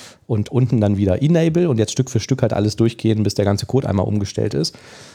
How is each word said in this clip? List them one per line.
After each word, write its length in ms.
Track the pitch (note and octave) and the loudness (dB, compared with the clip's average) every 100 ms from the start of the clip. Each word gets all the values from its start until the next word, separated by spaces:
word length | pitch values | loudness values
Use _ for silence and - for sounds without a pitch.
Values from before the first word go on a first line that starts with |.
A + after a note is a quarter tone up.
| - - - | -20 -20 -6
und 240 | G#2+ G#2 | -4 -2
unten 320 | A#2+ B2 B2 | 0 2 2
dann 160 | G#2 G2+ | 2 2
wieder 240 | G2+ F2+ | 2 2
Enable 440 | C#3+ E3+ E3 D#3+ F3 | 2 2 2 2 0
und 80 | A#2 | 0
jetzt 120 | G#2+ | 0
Stück 180 | - C3 | -2 -2
für 100 | A2+ | -2
Stück 220 | - C3 | -2 0
halt 100 | A#2 | 0
alles 240 | - G#2+ - | 2 0 2
durchgehen, 460 | A2+ - A2 G#2+ | 0 2 0 0
bis 120 | G2+ | 0
der 120 | - G2+ | 0 0
ganze 180 | G2+ | 0
Code 240 | - B2+ A#2 | 0 -2 0
einmal 180 | G2 G2+ | 0 0
umgestellt 460 | G#2+ G2+ - - | -2 -4 -4 -2
ist, 240 | C#3 E3 - - - - | -2 -4 -8 -20 -20 -20